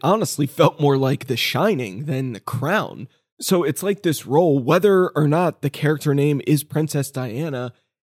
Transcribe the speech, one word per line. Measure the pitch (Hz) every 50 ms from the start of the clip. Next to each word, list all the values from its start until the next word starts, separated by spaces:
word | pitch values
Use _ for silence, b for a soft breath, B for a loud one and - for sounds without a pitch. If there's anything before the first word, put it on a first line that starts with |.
| -
honestly | 143 190 226 196 - - - 147
felt | 131 - - 160 131 - -
more | 151 143 139 135
like | 135 131 139 135 - -
The | 131 113
Shining | - - - 123 165 220 208 135 123 101 90 101 151
than | 147 143 131 135 131 117
The | 98
Crown. | - - - 117 123 147 190 214 151 - - - - - _ _ _ _ _ _
So | - - 185 175 160
it's | 143 151 - -
like | 196 202 - -
this | 175 147 - -
role, | - 127 156 185 170 143 139
whether | 120 120 156 185 180 208 196 185 185 175
or | - 147 151 143
not | 151 165 180 165 143 -
the | - 139
character | - - 151 147 156 147 - 156 139
name | 143 143 151 147 135 -
is | - 156 143 -
Princess | - - 151 156 151 - 147 139 -
Diana, | - 131 127 123 107 127 160 160 139 123 123 123 - _ _ _ _ _ _